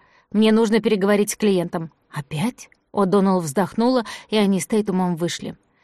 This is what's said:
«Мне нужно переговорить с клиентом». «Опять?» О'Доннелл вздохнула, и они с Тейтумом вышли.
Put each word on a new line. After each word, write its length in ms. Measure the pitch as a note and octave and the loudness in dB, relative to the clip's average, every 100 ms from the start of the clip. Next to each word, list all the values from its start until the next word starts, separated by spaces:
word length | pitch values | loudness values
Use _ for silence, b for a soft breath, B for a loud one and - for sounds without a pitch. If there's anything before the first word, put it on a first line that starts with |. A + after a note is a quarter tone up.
| b b b | b b b
«Мне 200 | G3+ A3 | 2 4
нужно 280 | A3 A3+ A3 | 4 4 2
переговорить 500 | A#3 G#3 G3 G#3 G#3 | 2 0 2 2 0
с 60 | - | 0
клиентом». 560 | G#3 F#3 E3+ F3 D#3+ - _ | 0 0 -2 -6 -10 -14 _
«Опять?» 640 | D3+ - D3+ A3 - - _ _ G#3 | -14 -8 -4 -4 -6 -16 _ _ -2
О'Доннелл 440 | G3 G3+ G3 F#3 | 2 2 2 0
вздохнула, 640 | D#3+ G3+ F3 - A#3+ B3+ G#3+ B B | -2 -2 -2 0 0 0 -2 B B
и 80 | G#3+ | 0
они 240 | G3 F#3+ | 2 0
с 60 | - | 0
Тейтумом 500 | G#3+ G#3 F#3 F3+ D#3+ | -2 0 -2 -2 -2
вышли. 400 | E3+ - D#3+ D#3+ _ b | -4 -6 -10 -14 _ b